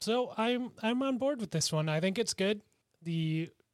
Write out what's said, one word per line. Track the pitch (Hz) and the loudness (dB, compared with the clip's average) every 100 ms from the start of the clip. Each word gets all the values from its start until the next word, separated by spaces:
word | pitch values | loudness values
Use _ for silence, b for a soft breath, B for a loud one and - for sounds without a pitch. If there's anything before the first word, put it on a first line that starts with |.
so | 208 240 247 - | 0 0 0 0
I'm, | 233 247 247 - | 0 0 -4 -4
I'm | 220 247 | 0 0
on | 269 247 | 0 0
board | 269 269 | 0 0
with | 202 | -2
this | 165 - | 0 0
one. | 156 156 | 0 0
I | 156 | 2
think | 185 196 | 2 0
it's | 220 | -2
good. | - 190 208 - _ _ _ | 0 0 0 -6 _ _ _
The | 165 165 160 160 165 - _ | -4 0 0 0 -2 -10 _